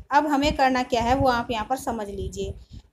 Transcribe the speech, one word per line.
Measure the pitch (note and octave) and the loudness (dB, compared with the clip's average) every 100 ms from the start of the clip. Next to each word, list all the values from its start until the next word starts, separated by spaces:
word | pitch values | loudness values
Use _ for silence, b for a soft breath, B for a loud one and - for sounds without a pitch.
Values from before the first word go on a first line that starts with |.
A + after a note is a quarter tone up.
| - | 0
अब | C#4 D4+ | 2 2
हमें | C#4+ C#4+ | 2 0
करना | D4+ C4+ B3+ | 2 2 2
क्या | B3+ A#3+ | 0 0
है, | A#3 C4+ | 2 2
वो | C4+ | 4
आप | A#3+ A#3 | 2 -2
यहाँ | A#3 G#3+ | -6 -4
पर | B3+ | -4
समझ | C4+ A#3 G#3 | -4 -6 -8
लीजिए। | G3+ F#3+ F#3 G3 G3 B B B | -8 -10 -8 -8 -10 B B B